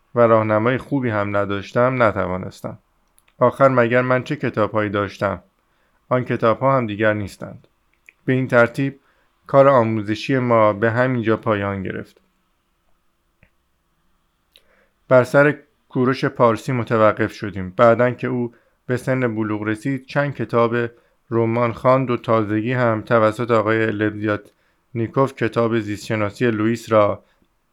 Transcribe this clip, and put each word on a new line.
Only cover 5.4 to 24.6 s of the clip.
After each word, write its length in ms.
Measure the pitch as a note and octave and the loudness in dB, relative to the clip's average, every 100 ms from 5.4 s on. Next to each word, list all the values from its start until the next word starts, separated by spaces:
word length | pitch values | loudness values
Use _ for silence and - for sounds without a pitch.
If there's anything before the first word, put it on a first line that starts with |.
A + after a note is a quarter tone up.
| - _ _ _ _ _ _ | -10 _ _ _ _ _ _
آن 160 | B2+ A#2+ | -4 -2
کتاب‌ها 520 | A#2+ A#2 G#2+ C3 C3+ | 0 0 0 0 0
هم 100 | A2 | -2
دیگر 260 | G2+ A2 | -2 0
نیستند. 540 | G#2 F#2+ - - - _ _ _ _ _ _ - | 0 -4 -10 -16 -18 _ _ _ _ _ _ -4
به 80 | |
این 140 | C3 B2+ | -2 2
ترتیب 520 | B2 A#2 - C#3 - _ _ _ _ - | 4 4 2 -6 -8 _ _ _ _ 0
کار 200 | C#3 C3+ | 4 6
آموزشی 720 | C3+ A2+ A2 G2+ G#2+ - C3+ | 6 2 0 -4 -6 -2 -2
ما 360 | B2 A2+ G#2+ | 2 4 4
به 180 | G2+ A2+ | 2 0
همین 300 | A2+ B2+ B2 | 0 0 -2
جا 160 | A2 G#2+ | -2 -2
پایان 460 | A#2 G#2 G2+ G2 | 0 -2 -2 -6
گرفت. 380 | F#2+ A2 - _ _ _ _ _ _ _ _ _ _ _ _ _ _ _ _ _ _ _ _ _ _ _ _ _ _ _ _ _ - | -6 -10 -12 _ _ _ _ _ _ _ _ _ _ _ _ _ _ _ _ _ _ _ _ _ _ _ _ _ _ _ _ _ 2
بر 160 | B2+ | 4
سر 320 | A#2 C#3+ C#3+ D3 _ _ _ | 4 4 4 2 _ _ _
کوروش 360 | C3+ B2 C3+ C#3 | -2 0 0 -4
پارسی 460 | - A#2+ G#2+ - | 0 2 2 -2
متوقف 640 | B2+ A2 A#2 G#2+ G2 G#2+ | -4 -2 2 2 2 -4
شدیم. 400 | - G#2 F#2+ F#2 F2+ | -6 -10 -8 -8 4
بعدن 380 | A#2 A2+ B2 B2 | 4 6 2 -2
که 120 | B2+ | -6
او 260 | B2 A#2+ - _ _ - | -4 -6 -10 _ _ -6
به 120 | B2 | -6
سن 380 | C3+ C3 B2 G#2+ | -4 -2 -2 -2
بلوغ 280 | G#2+ G#2+ | -4 -4
رسید، 420 | G#2 G#2+ C#3+ C3+ - | -4 -6 -6 -8 -6
چند 300 | C#3+ C#3+ C3+ | -4 -4 -6
کتاب 400 | A2+ A#2+ A#2 A#2+ A#2 - _ _ _ | -2 0 2 0 -4 -8 _ _ _
رمان 420 | A#2 A2+ A#2 A#2+ | -2 0 0 -2
خواند 380 | G2+ B2+ C3 B2+ | -2 0 2 0
و 60 | A#2+ | -4
تازگی 560 | - A2+ G#2 G#2+ A2 | 0 -2 0 -4 -4
هم 280 | B2+ A#2+ A2 | -2 0 -2
توسط 500 | G2+ A#2+ A2 A2 A#2 | 0 2 2 0 0
آقای 340 | A2+ G#2 A2 A2 | 0 2 0 -2
لبزیاتنیکوف 1500 | G#2 G#2+ G#2 G#2+ G#2 - _ | -2 -4 -2 -4 -4 -6 _